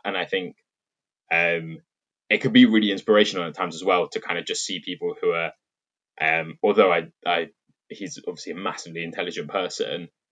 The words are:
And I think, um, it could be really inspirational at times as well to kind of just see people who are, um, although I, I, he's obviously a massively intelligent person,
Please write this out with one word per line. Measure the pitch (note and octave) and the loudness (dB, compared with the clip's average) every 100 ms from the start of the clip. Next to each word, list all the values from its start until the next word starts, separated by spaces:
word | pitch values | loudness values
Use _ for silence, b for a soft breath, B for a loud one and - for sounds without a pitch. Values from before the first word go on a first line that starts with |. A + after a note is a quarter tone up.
And | G2+ F#2+ | -2 -4
I | |
think, | F2+ F#2+ F2 - _ _ _ _ _ _ - | -4 -4 -6 -12 _ _ _ _ _ _ -4
um, | E2+ E2+ E2+ D#2+ E2 _ _ _ _ - | 0 2 0 -4 -12 _ _ _ _ -2
it | G#2+ | 0
could | B2+ | 4
be | A#2 | 8
really | B2 A2+ G#2+ | 8 8 2
inspirational | G2 - G#2 G#2 F#2+ E2+ | 0 4 4 4 0 -6
at | |
times | D2 F2+ | -4 -6
as | E2 | -4
well | F2+ F2+ E2 | 0 2 2
to | - | -4
kind | - E2+ | -6 -6
of | E2 | -6
just | F2 | -6
see | - F2+ | -6 -8
people | E2 F2 F2 - | -8 -6 -6 -2
who | F2 | 0
are, | E2+ E2 - _ _ _ _ _ - | 0 -2 -8 _ _ _ _ _ -4
um, | D#2 D#2+ D#2+ D#2 | 0 0 -2 -2
although | G#2 G#2 G2 | 0 4 4
I, | E2+ E2 _ E2+ | 4 -2 _ -2
I, | E2+ E2 _ _ _ - | -2 -2 _ _ _ -18
he's | - F#2+ - - | -12 -12 -12 -12
obviously | E2+ - | -10 -10
a | E2 | -8
massively | F#2+ F2+ F2 E2+ | -6 -8 -10 -10
intelligent | E2+ E2+ F2+ E2 D2+ | -8 -6 -6 -6 -6
person, | G2 F2+ - - D#2+ E2+ _ _ | -4 -4 -4 -6 -6 -10 _ _